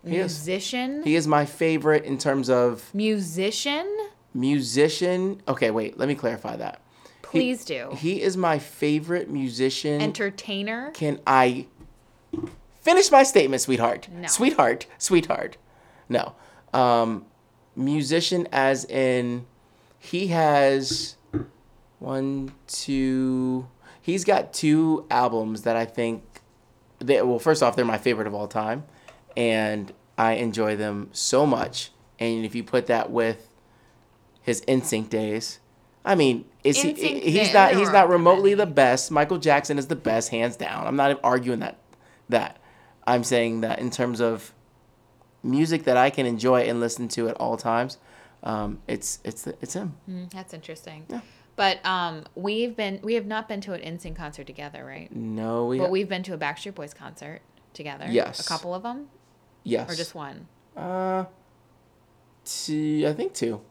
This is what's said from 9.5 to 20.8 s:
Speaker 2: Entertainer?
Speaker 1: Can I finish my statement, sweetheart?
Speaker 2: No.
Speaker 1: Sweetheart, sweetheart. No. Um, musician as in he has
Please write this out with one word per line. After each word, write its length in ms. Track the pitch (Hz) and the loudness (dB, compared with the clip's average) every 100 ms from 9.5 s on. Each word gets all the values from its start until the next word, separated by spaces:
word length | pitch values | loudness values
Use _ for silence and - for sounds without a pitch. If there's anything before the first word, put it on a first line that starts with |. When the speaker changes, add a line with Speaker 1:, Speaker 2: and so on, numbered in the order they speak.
| 117 131 131 151 147 | 0 0 0 -2 0
Speaker 2:
Entertainer? 920 | 202 202 202 196 - 196 202 233 277 | -2 -2 -6 -6 -8 -6 -6 -6 -10
Speaker 1:
Can 260 | 320 151 139 - | -4 -4 -2 2
I 400 | 131 127 123 - _ - _ _ _ _ 330 - - - _ | 4 4 -2 -10 _ -20 _ _ _ _ -10 -10 -14 -20 _
finish 300 | - 370 392 | 4 6 8
my 120 | 285 | 8
statement, 380 | 269 202 135 135 | 8 6 4 0
sweetheart? 480 | - 123 117 - - | 0 2 2 0 -8
Speaker 2:
No. 180 | 175 175 | -12 -4
Speaker 1:
Sweetheart, 580 | - 254 - 127 120 - - | 2 2 4 2 2 -6 -8
sweetheart. 580 | - 180 165 - - - _ _ _ - _ | 2 2 2 -4 -6 -12 _ _ _ -20 _
No. 260 | 120 - - - - _ | -2 -2 -10 -20 -20 _
Um, 540 | 123 123 117 113 107 - _ _ _ _ - | 2 4 4 2 -2 -10 _ _ _ _ -6
musician 720 | 131 151 131 160 170 180 170 | -2 0 0 0 0 -2 0
as 320 | 135 135 135 131 | 2 2 2 -2
in 600 | 135 131 127 123 120 123 _ _ _ _ _ | 0 2 0 -2 -6 -10 _ _ _ _ _
he 300 | - 175 190 | -8 -4 0
has 880 | 165 156 143 139 135 | 2 4 6 4 4